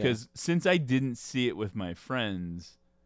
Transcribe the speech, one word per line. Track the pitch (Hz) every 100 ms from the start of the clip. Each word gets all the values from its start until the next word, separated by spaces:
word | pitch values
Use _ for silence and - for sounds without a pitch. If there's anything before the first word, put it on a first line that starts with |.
because | 127 113 -
since | - - 170 185
I | 180
didn't | 135 131 135 120
see | - 131 123
it | 87
with | 104 104
my | 90
friends | 85 - 127 110 95 87 85 85 - _ _